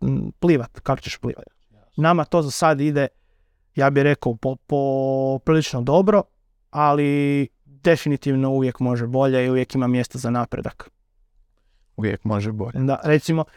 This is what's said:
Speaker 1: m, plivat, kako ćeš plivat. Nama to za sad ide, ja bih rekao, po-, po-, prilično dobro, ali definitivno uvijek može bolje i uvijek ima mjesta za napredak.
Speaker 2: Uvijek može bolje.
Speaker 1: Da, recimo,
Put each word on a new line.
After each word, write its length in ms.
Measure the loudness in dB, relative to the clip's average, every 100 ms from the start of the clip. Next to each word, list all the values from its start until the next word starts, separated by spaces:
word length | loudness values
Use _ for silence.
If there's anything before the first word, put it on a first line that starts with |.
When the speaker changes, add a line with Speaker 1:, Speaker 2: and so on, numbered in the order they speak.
Speaker 1:
m, 320 | -4 -2 -4
plivat, 480 | -2 2 2 0 -8
kako 200 | -4 -4
ćeš 160 | -6 -10
plivat. 280 | -10 -10 -14 _ _ _ _ -2
Nama 280 | 2 2
to 180 | 2 0
za 80 | 0
sad 300 | 0 0 2
ide, 260 | 0 0 -2 -6 _ _ _ _ _
ja 160 | 0 2
bih 120 | 4
rekao, 320 | 2 2 -2
po-, 220 | -4 -4 -6
po-, 800 | -4 -2 0 -2 -2 -2 -2 -2
prilično 440 | 2 2 2 -2
dobro, 400 | 2 2 4 2 0 _ _ _ _
ali 760 | -2 2 2 2 2 0 0 -2 _
definitivno 840 | _ -4 2 2 2 -2 0 0 0
uvijek 300 | 0 -2 -2
može 260 | -2 -2 -2
bolje 400 | 0 2 2 2
i 40 |
uvijek 240 | 0 0
ima 120 | -2 0
mjesta 320 | 0 -2 -6
za 120 | -4
napredak. 600 | -4 -4 -6 -10 -12 -18 _ _ _ _ _ _ _ _ _ _ -6
Speaker 2:
Uvijek 280 | -4 -4
može 280 | -2 -2 -4
bolje. 200 | -6 -6
Speaker 1:
Da, 260 | -4 -2 -2
recimo, 420 | 2 0 2 -2 -4